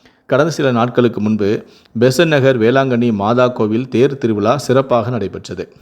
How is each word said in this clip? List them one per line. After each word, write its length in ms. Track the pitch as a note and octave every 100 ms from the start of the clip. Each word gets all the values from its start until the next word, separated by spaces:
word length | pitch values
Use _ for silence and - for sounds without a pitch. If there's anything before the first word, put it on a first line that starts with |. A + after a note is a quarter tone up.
| _ _ -
கடந்த 220 | C3 D#3+
சில 180 | D3+ C#3
நாட்களுக்கு 480 | A#2+ B2 B2 A#2+ G#2+
முன்பு 280 | G#2+ G#2+ G2+ A#2 - _ _ A2+
பெசன்ட் 380 | B2 B2+ E3+
நகர் 240 | D3 C3+ B2+
வேளாங்கண்ணி 500 | A2 C3+ C3+ A#2+ A#2+
மாதா 320 | G#2 G2+ B2 B2
கோவில் 380 | B2 A2 A2+ C3
தேர் 280 | A2+ C#3 C3
திருவிழா 340 | A#2 G#2 G#2 C#3
சிறப்பாக 540 | - C3 C3 A#2+ A2+
நடைபெற்றது. 500 | A#2+ F#2+ - - F2+ - -